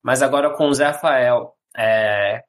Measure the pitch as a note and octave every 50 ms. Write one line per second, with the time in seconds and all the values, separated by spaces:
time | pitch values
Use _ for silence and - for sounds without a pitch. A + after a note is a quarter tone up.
0 | _ A#2 C3 B2+ C#3+ C3 C#3+ C#3+ C#3+ D3 - - D#3 C#3+ C#3 C3 D3 D3 D3 -
1 | - D#3+ C#3 C3 B2 B2 B2 A#2+ A#2 - _ _ _ _ _ A#2+ A2+ A2 A2 A2
2 | G#2+ G#2+ G#2 G2+ G2+ G2+ G#2+ A2+ -